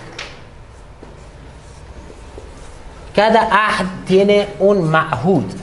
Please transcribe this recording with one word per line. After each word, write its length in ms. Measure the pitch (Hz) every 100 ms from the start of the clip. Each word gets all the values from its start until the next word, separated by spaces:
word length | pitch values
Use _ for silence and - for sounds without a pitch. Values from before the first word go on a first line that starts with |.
| - - - - - - - - - - - - - - - - - - - - - - - - - - - - - - -
Cada 340 | - 214 220 -
ahd 360 | 196 214 - 185 - -
tiene 420 | 190 202 208 202 -
un 280 | 196 202 160
ma'hud. 560 | 160 156 113 151 170 101 -